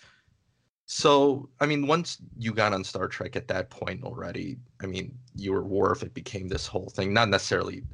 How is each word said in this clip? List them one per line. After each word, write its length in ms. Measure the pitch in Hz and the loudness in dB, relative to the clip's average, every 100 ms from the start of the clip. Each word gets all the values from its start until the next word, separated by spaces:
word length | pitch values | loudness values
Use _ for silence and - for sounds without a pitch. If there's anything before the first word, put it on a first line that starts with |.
| - _ _ _ _ _ _ _ - | -20 _ _ _ _ _ _ _ -10
So, 640 | - 156 143 143 131 127 - | 2 6 8 6 2 -4 -2
I 60 | 147 | 0
mean, 200 | 147 143 | 2 2
once 320 | 165 165 - - - | 2 0 -10 -14 -6
you 160 | 113 | -2
got 200 | 107 104 | 2 2
on 100 | 95 95 | 2 -2
Star 240 | 95 95 | -4 -4
Trek 260 | - 92 95 | -4 -6 -6
at 140 | - | -2
that 200 | 92 90 | -4 -4
point 340 | - - 156 - | -2 -2 -2 -6
already, 520 | 85 92 92 87 - - - | -8 -8 -6 -8 -10 -14 -10
I 40 | 98 | -6
mean, 320 | 92 87 - - 95 | -6 -6 -12 -16 -6
you 160 | 95 | -2
were 120 | 98 | 0
Worf, 380 | 98 95 95 - | 0 4 4 2
it 120 | 90 | -2
became 340 | 92 82 98 92 | -10 -10 -8 -4
this 180 | 92 - | -4 -4
whole 240 | 95 87 | -6 -6
thing. 240 | - 95 | -4 0
Not 140 | 104 113 | 2 4
necessarily, 560 | 98 - 92 92 92 - | 2 2 0 -2 -6 -10